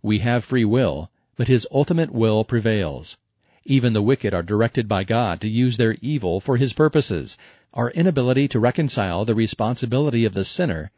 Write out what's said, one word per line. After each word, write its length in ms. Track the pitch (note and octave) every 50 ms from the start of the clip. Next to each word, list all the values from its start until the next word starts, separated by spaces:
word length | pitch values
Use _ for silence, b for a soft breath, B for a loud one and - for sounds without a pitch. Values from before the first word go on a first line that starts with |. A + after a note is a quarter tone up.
We 180 | - G#2 G#2+ G2+
have 240 | G2 A#2+ A#2+ B2 -
free 220 | - C3 B2+ A2+
will, 460 | G#2 G#2+ C3 B2+ F#2 C#2 C#2 D#2+ - _ _ _ _ _
but 120 | - B2
His 200 | A#2+ C3 A#2+ - -
ultimate 400 | D3+ C#3 D3 - F3+ E3 E3 -
will 320 | - A#2 A2+ A2 G#2+ G#2+ A2
prevails. 720 | - B2 A#2 G#2 A2+ A2 G#2 F#2+ D#2 C#2 B1 - - - _ _ _ _ _ _ _ _ _ _
Even 280 | - C3+ C3+ A#2+ B2 A2
the 80 | G#2+
wicked 320 | G#2 A2+ C#3 - - G#2+ G2
are 80 | F2
directed 460 | E2+ E2+ G#2 G#2 A2+ A#2 _ C3+ A2+
by 160 | G2+ G#2+ F#2+ F#2+
God 380 | F#2+ A2 A#2 B2 G2+ E2+ E2
to 80 | - A2
use 280 | G#2+ A#2 B2 B2+ A#2+
their 200 | G#2 A#2+ A2+ A2 -
evil 380 | - C3 D3+ C#3 G#2 F2+ E2+ G2
for 180 | - - C3
His 160 | A#2+ C#3 B2+ -
purposes. 640 | - D#3 D#3 - D#3 C3+ - G#2 D#2+ C2 A1 - b b b b b b b _
Our 180 | B2 A#2+ A#2+
inability 560 | - E3 D#3+ F#3 D#3+ C#3 B2 B2 B2+ C3 C#3+
to 120 | C3+ - A#2+
reconcile 680 | G#2+ B2 B2 - D#3+ C3+ - - G2+ F#2 E2+ F2+ G#2+
the 100 | A2+ A2+
responsibility 920 | A2 A2+ G#2+ - - A2+ A2 B2 - - A#2 A#2 C3 D3 D3 A#2+ A#2 A#2
of 80 | G#2+ F#2+
the 120 | G2 F#2+
sinner 440 | - - - F3+ D3 F2 D#2+ D2+ - _